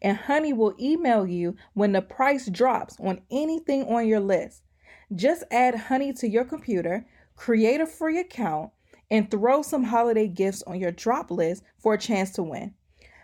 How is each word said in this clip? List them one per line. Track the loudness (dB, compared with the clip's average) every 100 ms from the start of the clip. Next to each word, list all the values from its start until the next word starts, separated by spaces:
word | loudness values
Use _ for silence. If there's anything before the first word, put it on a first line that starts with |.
and | -2 -2
Honey | 0 0 0
will | 0 0 0
email | -2 0 2 2 2
you | -2 -4 -6 -8
when | 0 2
the | 2
price | -2 0 2 2 -2
drops | 0 2 2 -4 -6
on | -6 -6 -4
anything | -4 -2 -2 -2 -2
on | 0 0 2
your | 2
list. | 2 0 0 -12 _ _ _ -20 _
Just | 0 0 0 -2
add | 2 2
Honey | 2 -2 -2 -2
to | -4 -2
your | 0
computer, | -2 -6 -4 -2 -2 -4 -8 _ _
create | _ 0 4 4 2
a | -2
free | -4 -2 -2
account, | -4 -6 -4 -4 -8 _ _ _ _
and | 0 0
throw | 0 2 2
some | 2 -2
holiday | 0 2 2 2 0
gifts | 0 -2 -2
on | -8 -6
your | -4
drop | -4 -2 -2 -2
list | -2 -2 -2 -10 _
for | 0
a | 0
chance | 0 0 0
to | -4
win. | -6 -8 -10 -14 _ _ _ -20